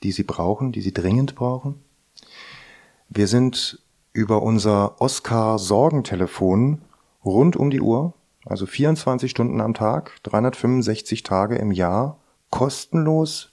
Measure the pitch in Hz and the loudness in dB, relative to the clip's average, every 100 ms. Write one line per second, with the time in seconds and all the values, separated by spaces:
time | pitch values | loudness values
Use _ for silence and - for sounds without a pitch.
0 | 101 95 98 - 87 107 131 110 95 92 | -6 -4 -6 -2 -2 -2 -4 -4 -4 -2
1 | 92 117 139 - 123 127 139 143 _ _ | 0 2 0 -2 -6 -4 -8 -10 _ _
2 | _ - - - - - - - _ _ | _ -20 -20 -20 -20 -20 -20 -20 _ _
3 | _ 107 101 120 127 - - - _ _ | _ 0 2 4 2 -2 -8 -10 _ _
4 | _ - 107 107 110 110 107 101 101 - | _ -4 0 2 2 2 4 2 2 0
5 | 135 - - 117 110 110 95 101 151 151 | -2 -2 -2 0 2 0 2 4 4 2
6 | 113 92 90 - 92 95 131 151 - _ | -2 -2 -4 0 2 4 2 0 -8 _
7 | _ _ 101 98 160 - 143 135 104 120 | _ _ 0 4 4 4 0 0 0 0
8 | 165 - _ _ - 98 98 - 147 156 | -2 -8 _ _ -8 -6 -6 0 2 2
9 | - 127 131 - 120 113 110 113 107 147 | 0 -2 -4 -2 0 0 -2 0 0 -2
10 | - - - 107 123 - 123 127 110 110 | -6 -16 -2 0 0 0 0 2 0 -4
11 | - 117 - 95 104 120 107 92 87 98 | -4 -6 0 0 0 0 -2 0 0 0
12 | 139 - _ _ _ - 135 - - 165 | -2 -6 _ _ _ -2 -2 -2 -4 0
13 | 156 160 156 - - | 2 0 0 -6 -14